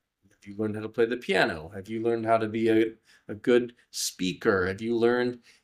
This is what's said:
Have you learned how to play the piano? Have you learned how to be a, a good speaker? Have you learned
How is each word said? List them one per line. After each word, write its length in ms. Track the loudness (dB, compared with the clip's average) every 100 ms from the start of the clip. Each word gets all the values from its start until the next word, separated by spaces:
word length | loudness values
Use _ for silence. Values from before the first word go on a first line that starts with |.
| _ _ _
Have 180 | _ -14
you 80 | -6
learned 180 | -4 -4
how 60 |
to 80 | -6
play 160 | 0 0
the 120 | 0
piano? 540 | -2 0 0 -2 -10 -14
Have 120 | -8
you 140 | -4
learned 240 | 0 0 2
how 120 | 2
to 100 | 2
be 220 | 0 2
a, 160 | 4 2 -2 _ _ -14
a 80 | -4
good 380 | 4 4 2 -6 _
speaker? 760 | -8 -8 -4 -4 0 2 2 0
Have 160 | -2
you 140 | -2 2
learned 440 | 2 2 0 -4 -14 _